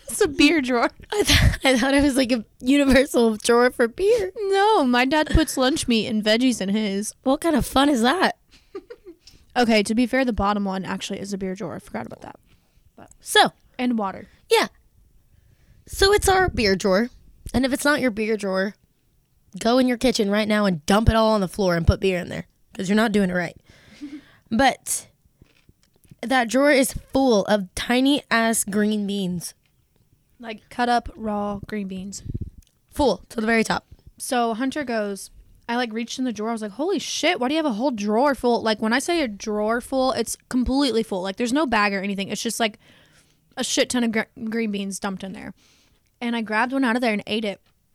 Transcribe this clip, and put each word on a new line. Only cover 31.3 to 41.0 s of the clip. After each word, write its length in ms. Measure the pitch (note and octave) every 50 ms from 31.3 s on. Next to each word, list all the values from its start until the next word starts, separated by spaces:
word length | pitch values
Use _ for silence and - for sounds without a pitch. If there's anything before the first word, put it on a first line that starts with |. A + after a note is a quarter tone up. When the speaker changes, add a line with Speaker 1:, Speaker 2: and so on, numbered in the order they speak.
| G#3 G#3 G#3 G#3 G3+ G3+ -
Speaker 1:
green 220 | - A3 G#3 G3
beans. 340 | F#3 F#3+ F#3 F#3 G3+ G3 - - - - - - - - - - _ _ _ _ _
Speaker 2:
Full 340 | - - D4 A#3+ F#3 - - _
to 120 | - A#3
the 60 | G#3+
very 160 | A3 A#3 A3+ G#3+
top. 240 | - A3+ G#3 - _ - - _ - _ -
Speaker 1:
So 340 | - - C4 A#3+ A#3 A#3 A3+
Hunter 300 | G#3+ C4+ C4 - D#4 C#4+
goes, 480 | B3+ A#3 A3 G#3 G3+ G3 F#3+ - - - - - _ - _ _ -
I, 60 | A#3
like, 160 | B3 B3+ A3+
reached 260 | G#3+ A3+ A#3 - -
in 60 | - B3+
the 80 | B3+
drawer. 200 | G#3+ G#3 G#3 A3+
I 20 | A#3
was 80 | A3
like, 100 | G#3+ G#3
"Holy 260 | F#3+ - D4+ F#4+ G4
shit, 440 | C4+ - - - - - D#4+ F4+ -
why 80 | B3 C4
do 40 | D4+
you 40 | D#4+
have 40 | D#4 D4
a 40 | G#3+
whole 180 | G3+ B3+ D4
drawer 420 | B3 G3+ G3+ G#3 G#3+ A3+ C#4 D4 C4
full?" 280 | - - A#3+ A#3 G3
Like, 200 | G3 A3+ G#3+ G#3+
when 120 | A3 A3 A#3
I 60 | B3
say 200 | - - F4 E4+
a 60 | D4
drawer 540 | A3+ G3+ G3 - A3 G#3 G#3 G#3+ G#3+ A#3 B3+
full, 320 | - - C#4 C4 C4 C4 -
it's 240 | A3 A3+ - - - _
completely 560 | _ - B3+ A#3+ A3+ B3+ C#4 C#4+ B3+ - A3+